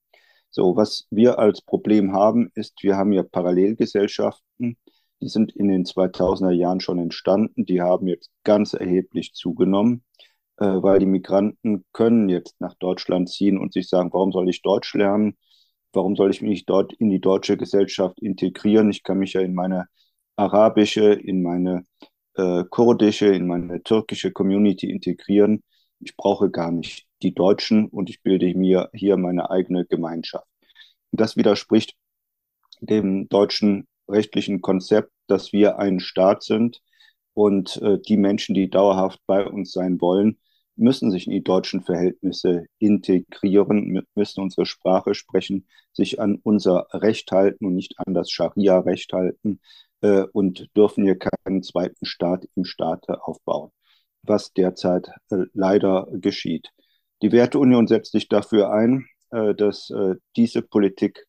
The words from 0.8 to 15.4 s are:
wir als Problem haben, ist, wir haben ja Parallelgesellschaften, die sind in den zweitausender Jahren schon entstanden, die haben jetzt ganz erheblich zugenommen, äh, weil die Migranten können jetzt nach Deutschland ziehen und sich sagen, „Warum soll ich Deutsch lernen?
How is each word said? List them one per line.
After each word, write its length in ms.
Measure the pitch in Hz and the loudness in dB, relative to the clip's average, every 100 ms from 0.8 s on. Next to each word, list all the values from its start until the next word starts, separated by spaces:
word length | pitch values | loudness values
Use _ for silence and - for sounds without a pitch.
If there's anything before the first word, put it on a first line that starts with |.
| 104 - - | 0 -4 -6
wir 300 | 104 120 117 | 2 4 4
als 220 | 107 98 | 2 0
Problem 500 | - 95 - 107 98 | -2 -4 2 2 2
haben, 400 | 95 104 117 117 | 2 2 2 -2
ist, 300 | - 104 - | -6 -12 -6
wir 120 | 101 98 | -2 0
haben 160 | 98 | 2
ja 120 | 95 | 0
Parallelgesellschaften, 1500 | 82 90 90 90 98 113 113 101 101 - 110 - _ - 120 117 _ _ _ _ | -2 -2 0 2 2 0 -2 0 -2 -2 -4 -6 _ -8 -8 -8 _ _ _ _
die 80 | - | -6
sind 240 | 107 107 | -2 -2
in 160 | - 101 | 0 0
den 160 | 95 | 0
zweitausender 680 | 90 - 92 - 92 95 95 | -2 -2 -2 0 -2 0 0
Jahren 280 | 87 87 92 | 0 0 -2
schon 180 | - 87 | -4 -6
entstanden, 640 | 85 - - 98 113 - | -6 -6 0 0 0 -4
die 160 | 98 92 | -2 -2
haben 280 | 87 90 92 | 0 0 -2
jetzt 220 | 87 - _ | -6 -10 _
ganz 320 | - 107 104 | 2 2 2
erheblich 600 | - 92 90 92 87 - | -4 -2 -2 -2 -6 -10
zugenommen, 680 | - 90 82 90 98 113 120 - _ _ _ _ - | -8 -8 -2 0 2 2 0 -6 _ _ _ _ -4
äh, 80 | 101 | -2
weil 320 | 95 98 95 | 0 4 4
die 80 | 95 | 4
Migranten 800 | 95 - 95 104 - 113 101 - | 0 0 0 0 -2 -4 -4 -6
können 360 | - 117 117 101 | -2 2 4 2
jetzt 320 | 90 - - | 0 -4 -12
nach 140 | 90 | -12
Deutschland 540 | - 90 92 - 90 90 | -8 -6 -6 -2 -2 -2
ziehen 280 | - 101 95 | -2 0 0
und 160 | - | -2
sich 160 | 95 90 | -6 -2
sagen, 240 | 92 87 | 0 0
„Warum 200 | 90 95 | 0 0
soll 160 | 92 90 | 0 -2
ich 140 | 90 | -2
Deutsch 300 | 92 104 - | 0 0 0
lernen? 440 | 101 101 104 107 - | -2 0 0 -2 -4